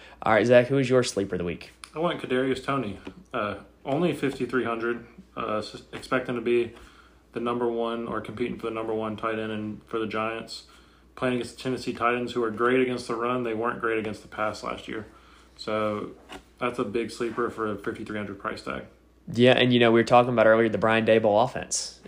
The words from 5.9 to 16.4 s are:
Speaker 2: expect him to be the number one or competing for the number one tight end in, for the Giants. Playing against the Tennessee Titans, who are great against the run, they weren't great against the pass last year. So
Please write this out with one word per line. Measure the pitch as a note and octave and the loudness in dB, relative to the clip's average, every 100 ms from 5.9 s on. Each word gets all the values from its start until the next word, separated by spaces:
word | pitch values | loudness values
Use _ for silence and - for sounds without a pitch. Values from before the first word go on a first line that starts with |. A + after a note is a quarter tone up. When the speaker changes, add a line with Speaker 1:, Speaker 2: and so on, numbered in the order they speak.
Speaker 2:
expect | A2+ - B2+ B2 | -16 -4 -2 -2
him | A#2+ | -4
to | |
be | A2+ A#2+ A#2 - - - - _ _ | 2 2 0 -6 -20 -20 -20 _ _
the | A#2 | -6
number | A#2+ A#2+ A#2+ | -4 -2 -2
one | A#2 A#2 A#2 A#2 | -2 -4 -4 -6
or | A2+ | -6
competing | G#2+ G#2+ A#2+ - | -8 -6 -4 -4
for | A#2 | -6
the | |
number | A2+ A2+ | -4 -4
one | A2 A2 G#2 | -2 -4 -4
tight | A2+ A2 | -4 -4
end | A2 | -4
in, | G#2+ G#2+ G#2 - | -6 -6 -10 -8
for | A2+ | -6
the | A2 | -4
Giants. | G#2+ A2 A2+ - - - - - _ _ - | -4 -4 -6 -10 -16 -18 -20 -20 _ _ -4
Playing | B2+ B2 | -2 -2
against | A#2 - | -4 -8
the | |
Tennessee | C3 B2 - | -6 -4 -6
Titans, | G#2 A#2 B2 B2 | -2 0 0 -2
who | A#2+ | -2
are | A2+ | -2
great | G#2+ A#2+ C3 | 0 2 4
against | B2+ A#2+ A#2+ | 2 -2 -4
the | A2+ | -4
run, | A#2+ B2+ | -2 -2
they | A#2 | -2
weren't | A2 A#2 A2+ | -2 -2 -2
great | A2+ A2 | -2 -2
against | G#2+ G2+ | -2 -8
the | - | -10
pass | - G#2+ G#2 | -4 -4 -4
last | A#2 A#2 - | -8 -8 -8
year. | A2+ G#2+ - - - - - | -10 -12 -18 -20 -20 -20 -12
So | - G#2+ G#2+ G#2 - - - - | -4 -2 -2 -4 -6 -12 -18 -18